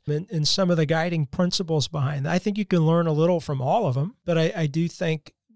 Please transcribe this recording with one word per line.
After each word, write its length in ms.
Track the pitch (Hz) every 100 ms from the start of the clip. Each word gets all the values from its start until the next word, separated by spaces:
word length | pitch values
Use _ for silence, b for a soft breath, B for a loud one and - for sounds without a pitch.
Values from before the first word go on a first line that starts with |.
| -
and, 200 | 151 190
and 180 | 165 147
some 220 | - 180
of 80 | 165
the 80 | 147
guiding 400 | 160 175 165 139
principles 600 | - 180 - 165 156 -
behind 380 | 147 135 143
that. 80 | 135
I 60 | 180
think 180 | 214 208
you 80 |
can 220 | 202 175 160
learn 200 | 170 165
a 60 |
little 280 | 151 170 170
from 200 | - 135
all 260 | 127 220 165
of 80 |
them, 220 | 127 180 -
but 140 | 175 165
I, 140 | 160 170
I 100 | 151
do 220 | 156 170
think 460 | - 165 160 - _ _